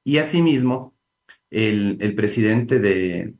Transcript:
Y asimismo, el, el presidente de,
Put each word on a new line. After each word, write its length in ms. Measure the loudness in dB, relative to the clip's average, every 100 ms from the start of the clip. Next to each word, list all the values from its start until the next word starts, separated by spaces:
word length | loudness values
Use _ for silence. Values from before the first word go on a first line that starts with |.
| -2
Y 120 | 0
asimismo, 800 | 0 2 2 2 0 -4 -8 _ _ _ _ -20 -8
el, 480 | -2 0 0 -2 -2
el 160 | -4 -2
presidente 640 | -2 2 2 2 2 2
de, 560 | 2 2 0 -4 -8